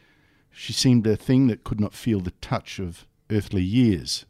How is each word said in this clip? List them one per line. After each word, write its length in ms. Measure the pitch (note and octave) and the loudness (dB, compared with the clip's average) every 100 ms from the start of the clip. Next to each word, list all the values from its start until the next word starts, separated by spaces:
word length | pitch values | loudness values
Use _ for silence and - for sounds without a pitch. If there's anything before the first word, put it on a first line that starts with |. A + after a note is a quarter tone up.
| _ _ _ _ _ | _ _ _ _ _
She 200 | - - | -18 -10
seemed 320 | A2 C3+ A#2+ | 0 4 4
a 120 | G#2+ G2+ | 4 0
thing 320 | - C3 C3+ | 2 2 4
that 160 | G#2 | 0
could 160 | - G#2+ | -4 -4
not 140 | G#2 | -4
feel 260 | - - G#2 | -4 -2 -2
the 100 | F2+ - | -2 -8
touch 380 | - A2 - - | -6 -8 -8 -10
of 280 | F2+ E2+ - _ - | -10 -10 -20 _ -6
earthly 360 | G#2+ - G2 | -4 -2 -2
years." 600 | F#2 A#2 A#2+ F2 B1 - - | 0 2 4 2 -2 -8 -10